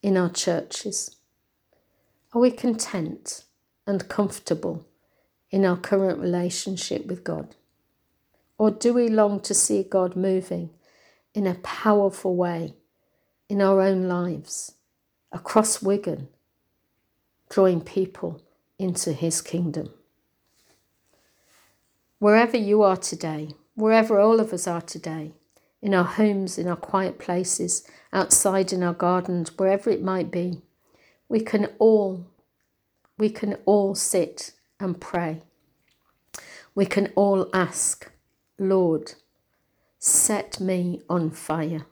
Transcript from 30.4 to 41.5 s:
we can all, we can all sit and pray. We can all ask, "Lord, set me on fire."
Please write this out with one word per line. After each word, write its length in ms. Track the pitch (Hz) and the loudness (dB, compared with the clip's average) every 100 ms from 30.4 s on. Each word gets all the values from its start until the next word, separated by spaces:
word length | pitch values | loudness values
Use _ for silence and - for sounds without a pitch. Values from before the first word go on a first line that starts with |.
| 180 170 _ _ _ _ _ _ _ | -6 -8 _ _ _ _ _ _ _
we 100 | 226 | -4
can 300 | 220 214 202 - | 0 -2 -2 2
all, 480 | 220 220 196 185 180 _ _ _ _ _ _ _ _ - | 4 6 2 -4 -14 _ _ _ _ _ _ _ _ -2
we 140 | 214 | -2
can 260 | 214 208 202 | -2 -6 -2
all 300 | - 208 196 | 4 4 4
sit 580 | 190 - 175 156 - - _ _ _ | -2 -2 0 -2 -6 -16 _ _ _
and 220 | 196 175 | -8 -8
pray. 400 | - 175 175 156 - _ _ _ _ _ _ _ _ - - - - | -6 -4 -4 -6 -14 _ _ _ _ _ _ _ _ -20 -20 -20 -10
We 100 | - | -2
can 280 | 190 - 202 | 0 2 0
all 340 | - 202 196 - | 2 4 4 0
ask, 560 | 185 175 - - - - _ _ _ _ _ | 0 -2 -2 -4 -4 -12 _ _ _ _ _
"Lord, 560 | 190 190 180 156 151 - _ _ _ _ _ _ _ _ | 0 2 2 0 -4 -20 _ _ _ _ _ _ _ _
set 640 | - - - 208 - - | 0 2 2 -2 -4 -6
me 420 | 190 185 175 175 - | -2 -2 -2 -6 -2
on 220 | 175 160 | -2 -2
fire." 560 | 160 - | -6 -6